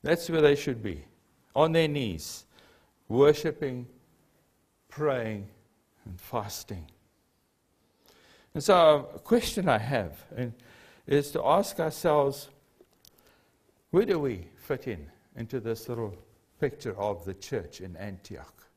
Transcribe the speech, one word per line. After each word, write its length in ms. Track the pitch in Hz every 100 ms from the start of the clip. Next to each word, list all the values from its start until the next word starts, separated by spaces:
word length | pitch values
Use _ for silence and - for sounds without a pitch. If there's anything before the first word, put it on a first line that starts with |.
That's 280 | 147 170 -
where 100 | 165
they 160 | 147 143
should 260 | 147 120
be, 220 | 110 76 - _ _ _ _
on 180 | - 160
their 160 | 165 160
knees, 580 | 147 117 82 - - - _ _ _ _ _ _
worshiping, 760 | 113 143 151 160 147 143 123 123 _ _ _ _ _ _ _ _ _ _
praying, 580 | - 151 131 113 107 101 _ _ _ _ _ -
and 120 | 90
fasting. 680 | - 120 101 - - 95 76 _ _ _ _ _ _ _ _ _ _ _ _ _ _ _ _
And 80 | 160
so 480 | 143 185 160 151 131
a 40 | -
question 500 | - 233 - - 180
I 100 | 113
have 460 | 113 135 90 78 -
and, 180 | 113 123 113 - - - _ -
is 240 | 143 143
to 120 | 160
ask 340 | 127 170 202 -
ourselves, 680 | 160 - 175 151 139 139 - _ _ _ _ _ - _ _ _ _ _ _ _ _
where 140 | 170
do 140 | 226 180
we 280 | 139 101 85 _
fit 300 | - 135 -
in 240 | 95 71 _ _ -
into 240 | 113 131
this 280 | 113 113 -
little 260 | 120 110 92 - _ _ _
picture 340 | 143 - 123 98
of 280 | 104 101
the 100 | -
church 460 | 95 - 127 85 -
in 160 | 92 85
Antioch? 580 | 101 92 - 80 - _ _